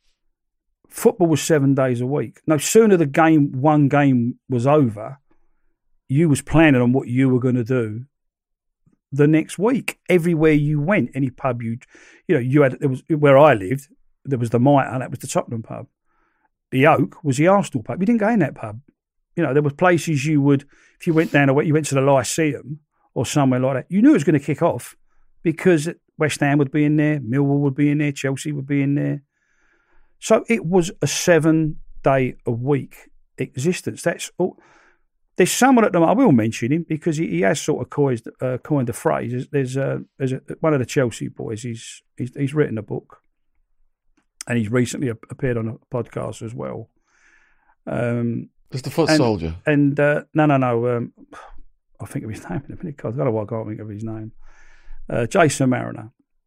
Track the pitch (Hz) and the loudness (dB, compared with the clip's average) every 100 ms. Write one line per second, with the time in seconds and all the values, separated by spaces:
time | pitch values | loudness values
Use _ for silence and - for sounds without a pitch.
0 | _ _ _ _ _ _ _ _ _ - | _ _ _ _ _ _ _ _ _ 0
1 | 233 - 170 147 - 156 139 135 131 120 | 0 2 2 2 2 2 2 2 0 -2
2 | 123 143 120 - - 151 - 220 226 185 | -4 -4 -6 -8 -2 -2 4 4 6 4
3 | 147 156 160 156 143 131 151 151 139 143 | 2 2 4 6 4 0 2 4 4 4
4 | 143 127 117 - - 123 131 151 123 101 | 4 2 0 -4 -4 -2 2 2 2 -2
5 | 117 139 _ _ _ _ _ _ _ _ | -12 -16 _ _ _ _ _ _ _ _
6 | - 135 170 131 - 151 160 127 123 131 | -4 0 2 2 2 4 6 6 2 0
7 | 117 123 135 127 131 123 113 131 110 110 | 0 0 2 2 2 -2 -2 -2 -2 -8
8 | 131 _ _ _ _ _ _ _ _ _ | -14 _ _ _ _ _ _ _ _ _
9 | - 139 147 156 - - 214 262 - - | -8 2 4 4 0 -2 -2 -2 -4 -8
10 | - 180 170 160 156 147 147 151 147 208 | 0 0 2 2 4 4 2 -2 0 0
11 | 240 135 135 - 135 120 117 117 _ _ | -2 -2 -6 -4 -6 -4 -6 -10 _ _
12 | - _ - 151 127 143 135 - 143 127 | -20 _ -2 0 2 4 4 2 -4 -4
13 | - 156 147 135 151 113 95 135 - _ | -4 2 6 8 8 6 0 -6 -8 _
14 | _ _ 135 127 120 120 135 139 - 127 | _ _ -8 -4 -2 2 4 4 2 -4
15 | 120 117 139 - - 117 - - - _ | -8 -10 -6 -6 -6 -8 -12 -14 -16 _
16 | _ _ _ _ _ _ - 131 151 117 | _ _ _ _ _ _ -6 4 4 4
17 | 98 - 143 127 170 196 151 127 - 120 | 2 -4 -4 0 2 2 0 -6 -8 -4
18 | 196 233 208 233 139 - 110 110 - _ | 0 0 2 0 0 -4 -12 -14 -18 _
19 | _ _ _ - 147 143 147 143 180 170 | _ _ _ -4 0 0 0 0 2 2
20 | - 143 147 151 139 139 - _ _ _ | 0 -2 0 2 2 2 -2 _ _ _
21 | 170 160 165 147 139 135 175 151 147 135 | -2 0 2 2 2 2 2 0 0 0
22 | 139 135 - - 156 117 120 151 _ _ | 2 2 0 -2 -2 -4 -10 -18 _ _
23 | _ - 123 151 135 127 131 131 - 190 | _ -6 -4 0 2 2 0 -4 -4 2
24 | 269 240 143 147 - 143 165 110 - - | 4 4 2 0 0 -2 -2 -4 -10 -20
25 | _ _ _ _ 165 156 185 165 160 - | _ _ _ _ -4 0 2 2 0 -10
26 | _ - 151 - 143 147 139 151 151 151 | _ -4 -4 -2 0 2 0 0 0 2
27 | 151 151 110 135 139 143 143 135 147 147 | 0 -2 -2 -2 0 0 0 0 0 0
28 | 147 139 135 135 156 147 135 143 139 143 | -2 -4 -6 -6 -8 -8 -4 -2 0 0
29 | 143 143 _ _ _ _ _ _ _ _ | -2 -6 _ _ _ _ _ _ _ _
30 | _ _ - 220 - 226 160 185 170 - | _ _ 2 2 2 -4 0 0 0 -2
31 | 143 - - 165 160 160 156 156 - - | -4 -2 2 4 4 2 0 -4 -12 -4
32 | 143 135 127 - - 117 127 139 - - | 0 2 0 -4 -6 -4 -2 -2 -4 -16
33 | - _ _ - 131 - 151 175 - 110 | -20 _ _ -10 -10 -4 -4 -2 -6 -6
34 | 170 - - - 185 - _ _ _ _ | -6 -6 -8 -4 -4 -6 _ _ _ _
35 | _ _ _ - 180 - 247 247 208 180 | _ _ _ 0 0 4 4 4 4 2
36 | 165 196 254 123 110 - 117 160 165 156 | 2 4 4 4 2 -4 -4 -4 -4 -6
37 | 175 151 185 170 190 160 - 139 123 - | -4 -4 -4 -2 0 -2 -4 -6 -4 -2
38 | 139 113 - - 127 123 - 147 120 110 | -2 -2 -8 -10 -8 -6 -4 -2 -2 -4
39 | 160 143 117 123 139 143 127 135 135 135 | -2 -2 -4 -8 -6 -4 -4 -4 -4 -6
40 | - - 131 131 - - 160 143 117 143 | -10 -6 -6 -6 -10 -6 -2 0 -2 -2
41 | 123 - 135 - 127 110 123 113 - - | -2 -4 -12 -10 -10 -10 -10 -12 -16 -20
42 | _ - 123 - 139 151 143 113 - 127 | _ -12 -12 -6 -4 -2 -2 -4 -8 -12
43 | - _ _ _ _ _ _ _ _ _ | -12 _ _ _ _ _ _ _ _ _
44 | _ _ _ - - 120 104 123 123 - | _ _ _ -16 -6 -4 0 0 -2 -2
45 | 131 110 - 131 131 117 113 - _ 123 | -6 -6 -12 -6 -4 -2 -6 -10 _ -8
46 | 113 - - 104 117 123 65 110 113 _ | -8 -8 -10 -10 -14 -12 -12 -12 -16 _
47 | _ _ _ _ _ _ _ _ - - | _ _ _ _ _ _ _ _ -10 -6
48 | 120 120 120 117 - _ _ 135 139 165 | -4 -4 -4 -6 -10 _ _ -12 -8 -2
49 | 160 208 120 101 80 85 - 143 143 143 | 2 2 2 0 -4 -6 -2 2 2 2
50 | 147 151 - 156 151 135 127 117 123 120 | 0 0 -4 0 2 2 2 0 -2 -2
51 | 120 _ - - - - - _ _ - | -6 _ -20 -20 -20 -18 -18 _ _ -20
52 | 110 - 110 104 - 170 - - 170 139 | -12 -10 -10 -12 -10 -12 -12 -14 -14 -10
53 | - 127 139 110 101 113 110 110 107 104 | -8 -4 -4 -4 -4 -8 -8 -12 -12 -12
54 | 113 110 110 - - - - - - - | -10 -12 -14 -18 -20 -20 -20 -20 -14 -14
55 | - - 117 190 160 - 131 120 - - | -6 -4 -2 2 2 2 0 -2 -6 -12
56 | 113 _ _ _ | -16 _ _ _